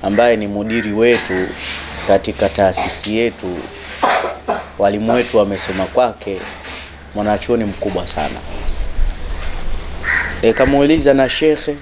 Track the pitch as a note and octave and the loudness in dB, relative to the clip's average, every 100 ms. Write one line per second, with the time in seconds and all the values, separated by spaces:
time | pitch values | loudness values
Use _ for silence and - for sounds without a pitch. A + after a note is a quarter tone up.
0 | G2 G#2 A#2+ A2+ G#2 G2+ G#2+ A2+ G#2+ G#2 | 0 4 6 4 0 -4 -2 -2 -2 2
1 | A#2 A#2 - F#2 F#2+ - - - - - | 4 4 2 -2 -2 -6 -8 -8 -10 -10
2 | - G2 - G2+ G2+ - G2 F2 E2 - | 2 2 2 -2 -2 2 2 2 0 0
3 | - A2 A#2 - F#2+ F2 - - - - | 0 0 0 -2 -8 -8 -10 -14 -14 -4
4 | - - - - - - - - G2+ G#2 | 0 0 -2 -8 -6 -6 -6 0 0 2
5 | A2 A#2+ A#2+ A2+ G2+ G2 - F#2+ F#2 - | 2 2 2 2 2 0 -4 -4 -2 2
6 | B2 G2+ - F#2+ - - - - - - | 0 0 -8 -8 -8 -12 -12 -12 -14 -18
7 | - G#2 G#2 G#2 - A#2 G#2 F#2+ G#2 F#2 | -12 -4 0 0 0 0 0 -4 -4 -4
8 | F2 - D2+ - - - - - - - | -4 -4 -4 -6 -8 -4 -2 0 -2 2
9 | - - - - - - - - - - | 2 2 -4 -4 -4 -2 -2 -2 -4 -6
10 | - - - - A2+ A2+ C3 C#3 C#3+ D#3+ | -2 -2 -2 0 2 4 4 4 4 4
11 | C#3+ C3+ C3 - D#3 D3+ - C#3+ | 6 4 4 2 2 2 -2 -8